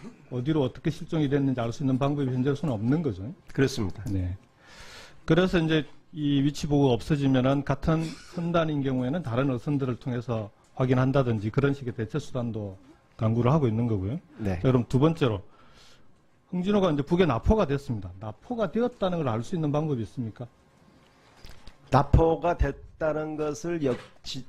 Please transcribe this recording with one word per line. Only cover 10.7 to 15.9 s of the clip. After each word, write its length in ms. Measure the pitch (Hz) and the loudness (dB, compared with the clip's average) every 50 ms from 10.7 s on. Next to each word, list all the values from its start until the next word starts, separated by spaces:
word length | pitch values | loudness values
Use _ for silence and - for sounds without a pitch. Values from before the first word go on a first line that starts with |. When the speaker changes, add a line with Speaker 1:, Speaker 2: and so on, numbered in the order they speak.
| _ | _
Speaker 1:
확인한다든지 760 | - 131 127 127 127 131 135 135 139 131 120 113 104 98 110 | -2 0 2 4 4 4 4 4 4 2 2 0 0 -2 -2
그런 220 | - 143 139 143 139 | 0 2 2 2 0
식의 220 | - 127 123 - | -2 -6 -8 -6
대처 240 | - 110 - - 147 | -6 -6 -4 -4 -6
수단도 580 | - - - 127 120 117 107 110 104 98 95 98 - - - _ _ _ _ | -6 -6 -6 -4 -4 -4 -4 -6 -6 -8 -10 -14 -18 -20 -20 _ _ _ _
강구를 340 | - 113 113 113 120 117 120 | -2 0 2 2 4 4 4
하고 160 | 151 165 135 | 4 4 4
있는 220 | 113 107 113 120 | 2 2 2 0
거고요. 320 | 117 110 95 92 101 135 175 - - - | 0 0 0 -2 -4 -4 -6 -8 -14 -10
Speaker 2:
네. 180 | - 110 98 92 | -6 -4 -2 -2
Speaker 1:
자, 80 | 87 - | 2 2
그럼 200 | 135 123 123 113 - | 4 4 4 2 2
두 100 | - 123 | 2 4
번째로 420 | 143 165 160 - 147 117 104 90 - - - - - - - - - - | 4 4 4 2 0 0 0 -2 -6 -12 -20 -20 -20 -20 -20 -20 -20 -20